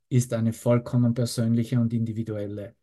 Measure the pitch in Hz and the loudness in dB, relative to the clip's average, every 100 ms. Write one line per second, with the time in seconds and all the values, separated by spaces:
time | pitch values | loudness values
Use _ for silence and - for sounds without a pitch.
0 | - 127 120 113 113 113 120 120 120 123 | 0 0 2 0 -2 0 2 2 2 2
1 | 120 117 120 - 113 117 113 123 117 117 | 2 2 -2 0 0 2 2 2 2 0
2 | 110 107 113 107 104 104 98 - | -2 -4 -4 -4 -6 -8 -12 -16